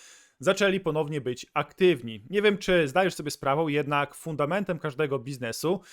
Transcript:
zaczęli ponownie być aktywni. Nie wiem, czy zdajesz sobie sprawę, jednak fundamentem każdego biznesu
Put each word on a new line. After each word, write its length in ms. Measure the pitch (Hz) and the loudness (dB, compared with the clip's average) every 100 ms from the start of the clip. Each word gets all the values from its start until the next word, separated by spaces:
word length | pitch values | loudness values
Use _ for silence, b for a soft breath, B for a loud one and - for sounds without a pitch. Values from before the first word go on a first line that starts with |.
| B B B B | B B B B
zaczęli 400 | 156 196 202 190 | 0 2 2 2
ponownie 420 | 180 156 151 156 | 0 -2 -2 -4
być 240 | 123 123 - | -4 -6 -6
aktywni. 680 | 151 143 - 185 147 117 110 117 | -4 -4 2 4 4 -2 -12 -6
Nie 120 | 196 | 0
wiem, 160 | 208 202 | 2 2
czy 300 | - 180 147 | 2 4 4
zdajesz 260 | 170 190 | 2 0
sobie 180 | - 147 | 0 -8
sprawę, 400 | - 143 139 160 | -4 0 0 2
jednak 440 | 143 139 147 143 - | 0 0 0 -2 -6
fundamentem 640 | 160 151 147 185 190 165 | -8 -4 0 0 -2 -4
każdego 400 | 156 131 151 135 | -6 -4 -2 -2
biznesu 640 | 120 135 120 113 156 185 B | -6 -8 -6 -4 -2 -2 B